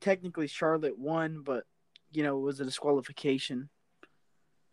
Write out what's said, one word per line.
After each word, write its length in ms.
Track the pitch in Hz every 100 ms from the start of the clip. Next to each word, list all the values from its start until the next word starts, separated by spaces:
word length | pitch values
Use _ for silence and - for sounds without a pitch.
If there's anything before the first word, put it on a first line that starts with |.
technically 480 | 196 190 180 165 147
Charlotte 500 | - 160 160 147 110
won, 440 | 139 165 160 156
but, 220 | 139 123 - _ _ - _
you 100 | 151
know, 140 | 147 139
it 40 |
was 180 | 139 139
a 40 |
disqualification. 1040 | 131 - 147 139 127 - 147 135 - 127 143 _ _ _ - _ _ _ _ _ _